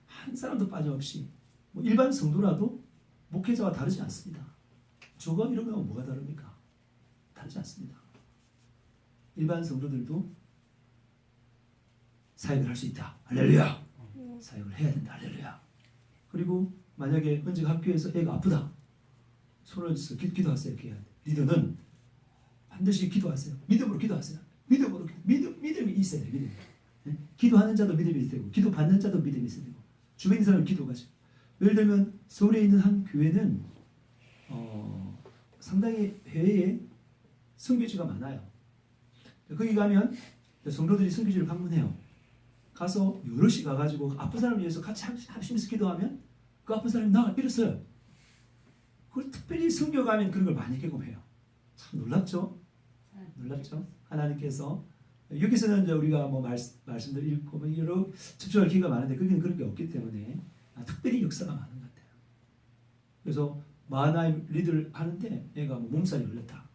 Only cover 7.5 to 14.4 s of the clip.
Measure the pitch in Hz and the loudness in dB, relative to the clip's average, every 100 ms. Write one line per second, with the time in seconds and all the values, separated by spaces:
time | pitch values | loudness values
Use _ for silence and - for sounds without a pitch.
7.5 | - - - 131 - _ - _ _ _ | -12 -12 -14 -16 -18 _ -20 _ _ _
8.5 | _ _ _ _ _ _ _ _ - 156 | _ _ _ _ _ _ _ _ -4 -2
9.5 | 170 165 131 143 131 113 160 - - _ | -2 -4 -6 -4 -6 -6 -6 -8 -12 _
10.5 | _ _ _ _ _ _ _ _ _ _ | _ _ _ _ _ _ _ _ _ _
11.5 | _ _ _ _ _ _ _ _ _ - | _ _ _ _ _ _ _ _ _ -2
12.5 | 135 120 123 - - - - - 127 - | 0 0 -4 -6 -8 -12 -16 -6 2 6
13.5 | - - - - - - 269 247 240 | 8 6 0 -12 -20 -20 -16 -16 -16